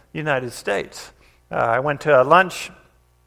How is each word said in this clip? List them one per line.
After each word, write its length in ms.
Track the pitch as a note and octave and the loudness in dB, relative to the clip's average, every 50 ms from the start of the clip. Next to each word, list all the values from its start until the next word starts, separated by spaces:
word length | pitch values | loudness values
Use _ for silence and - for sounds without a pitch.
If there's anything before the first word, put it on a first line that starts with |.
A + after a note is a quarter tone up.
| _ _ - | _ _ -10
United 400 | D#3 D3+ D3+ C#3+ C3 B2+ A#2+ - | -8 -4 -2 -2 -2 -4 -6 -12
States. 580 | - - - - - - - - - - - _ _ _ _ _ _ _ - | -10 -6 -4 -4 -4 -6 -8 -12 -20 -20 -20 _ _ _ _ _ _ _ -8
Uh, 40 | - | -4
I 240 | D3 A#2+ A#2 A2+ B2 | -2 0 0 0 0
went 200 | C3+ D3+ C#3+ - | 0 -2 -4 -2
to 200 | - D#3 D3 B2+ | 0 4 4 4
a 20 | B2+ | 6
lunch 480 | C#3 D#3+ F3+ F#3+ F3 - - - - - _ _ _ _ _ _ _ _ _ _ | 6 6 4 4 2 -2 -12 -14 -14 -18 _ _ _ _ _ _ _ _ _ _